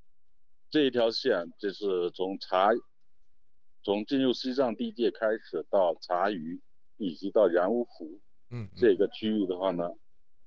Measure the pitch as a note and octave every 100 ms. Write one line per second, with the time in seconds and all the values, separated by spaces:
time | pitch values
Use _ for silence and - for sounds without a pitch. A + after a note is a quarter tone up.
0 | - - - - - - - D#3 C3+ A#2+
1 | A#2 A#2 C3 F#2+ E2+ - G2+ F2+ G2+ F#2
2 | F2 - F#2 G2 - F#2 G2+ A#2 - -
3 | - - - - - - - - - G2+
4 | G#2+ C3+ C3 A2+ C3 B2+ B2+ G#2+ A#2 G#2+
5 | A2 - A2 A2 - E2+ - G2+ F2 E2
6 | - F2 G2 G2 D#2 F2+ - - - -
7 | G2+ D#2 G2 A2 G2 E2+ F2+ A#2+ A#2+ -
8 | D#2 - - - - A#2+ G#2 F2+ A#2+ F2+
9 | F#2+ - A2 A2 F#2 F2+ F#2+ F2 E2+ -
10 | - - - -